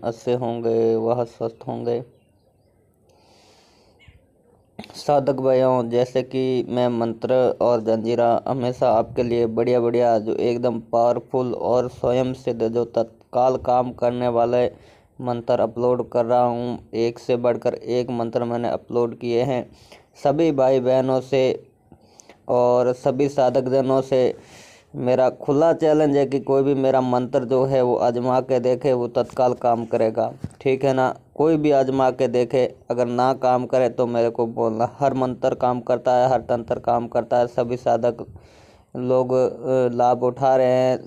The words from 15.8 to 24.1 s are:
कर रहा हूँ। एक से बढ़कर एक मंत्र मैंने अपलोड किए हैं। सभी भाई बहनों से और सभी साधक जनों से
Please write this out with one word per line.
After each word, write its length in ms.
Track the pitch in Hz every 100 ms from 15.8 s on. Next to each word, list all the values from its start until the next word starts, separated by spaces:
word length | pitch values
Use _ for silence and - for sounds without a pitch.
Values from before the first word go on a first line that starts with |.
| 123 123 117
कर 140 | 123
रहा 200 | 117 123
हूँ। 340 | 123 120 123 120 - 110
एक 220 | 117 120
से 180 | - 120
बढ़कर 360 | 120 113 123
एक 360 | - - 123 123
मंत्र 320 | 120 113 120
मैंने 240 | 120 117 117
अपलोड 480 | - - 117 117 110
किए 240 | 120 117
हैं। 220 | 131 123 - - - - _ -
सभी 340 | 143 147 165
भाई 280 | 135 131 135
बहनों 400 | 123 131 131 131
से 200 | 127 135 131 - - _ _ - _ _ - - -
और 440 | 123 120 123 123
सभी 340 | 123 143 127 143
साधक 400 | 139 127 135 127
जनों 300 | 135 131 131
से 160 | 131